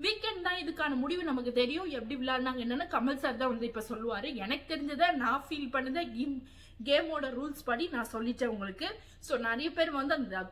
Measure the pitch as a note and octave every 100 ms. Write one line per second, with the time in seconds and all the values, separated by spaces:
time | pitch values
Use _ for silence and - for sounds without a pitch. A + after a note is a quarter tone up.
0 | F#4 G#4+ A4 F#4+ F4+ F4+ D#4 E4 D4+ B3+
1 | C#4 F4+ E4 C4 A#3+ A#3+ B3 D#4+ F#4 C4
2 | A3+ C4+ C4 B3+ C4 B3+ A#3 B3+ E4+ C4
3 | B3 C4+ C#4+ A3+ C4 A3+ A#3 A3+ G#3+ A3
4 | A3+ G#3 C#4 A#3+ G3 C#4+ - D#4 D4 C#4+
5 | F4 D4 A3+ C4+ - D4+ C4 C4+ C4 E4
6 | E4+ A3+ C#4+ C4 - - - - A3+ D4
7 | D#4+ D4+ C4+ B3 D4 C#4 - A#3+ E4+ B3
8 | A3+ A3+ A#3 A#3 A#3+ G#3 G3 F#3+ F4 A4
9 | - - - B3 A#3 A#3+ D#4 - E4 C#4
10 | C#4 D4+ G3 F#3 F#3